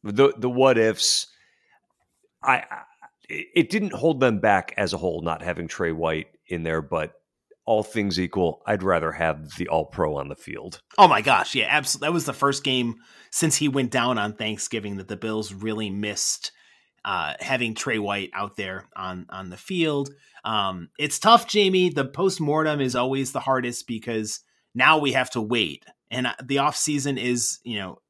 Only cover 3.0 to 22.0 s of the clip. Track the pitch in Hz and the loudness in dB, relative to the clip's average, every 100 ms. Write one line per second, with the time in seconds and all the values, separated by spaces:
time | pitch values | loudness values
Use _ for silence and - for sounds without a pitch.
3 | - _ - - - 175 - 208 196 127 | -20 _ -10 -10 0 0 2 0 -2 0
4 | 151 139 120 107 104 98 - - 98 92 | 0 4 2 4 4 4 2 -4 -2 0
5 | 87 82 82 80 82 85 82 - 87 80 | -2 -2 -4 -4 -4 -6 -8 -2 -2 0
6 | 82 80 - _ _ 87 82 80 73 80 | -2 -2 -6 _ _ -6 -2 -2 -2 -4
7 | 78 _ _ _ _ - - 110 107 113 | -4 _ _ _ _ -14 0 0 0 -2
8 | 101 87 90 98 87 76 - 104 92 87 | -2 -2 -2 0 0 -2 -4 -2 2 0
9 | 80 80 82 76 76 - 90 78 78 - | 0 -2 -2 -2 -10 -8 -2 -2 -2 -2
10 | 78 73 69 71 - - - - _ - | -2 -2 -8 -12 -12 -12 -12 -16 _ 6
11 | 185 107 120 107 - 131 107 147 131 - | 8 8 4 2 2 -2 0 0 0 -2
12 | 147 170 147 117 139 139 139 127 120 113 | 0 0 -2 0 0 0 0 0 0 -4
13 | _ - - - 160 - 151 135 123 131 | _ -20 -8 -2 0 2 0 0 0 0
14 | 120 117 104 107 107 107 - 113 101 98 | 0 0 -2 -4 -6 -6 -6 -6 -6 -8
15 | 95 101 113 110 98 95 110 110 107 98 | -8 -6 -4 -4 -6 -6 -6 -4 -4 -4
16 | 104 101 - - - _ _ _ _ _ | -6 -4 -4 -4 -10 _ _ _ _ _
17 | - 90 76 71 - 131 117 107 139 113 | -6 -4 -4 -6 -4 -2 -2 -4 -4 -4
18 | 101 101 95 95 101 - 95 95 - - | -2 -4 -6 -8 -8 -6 -8 -10 -14 -12
19 | 92 92 - 92 95 90 - 185 160 143 | -10 -10 -12 -14 -14 -16 -6 -2 0 0
20 | 139 - _ - 107 107 98 92 85 - | -4 -10 _ -12 -4 0 -2 -4 -12 -6
21 | 147 - 214 233 233 208 196 185 180 143 | -6 2 6 6 6 2 4 4 2 2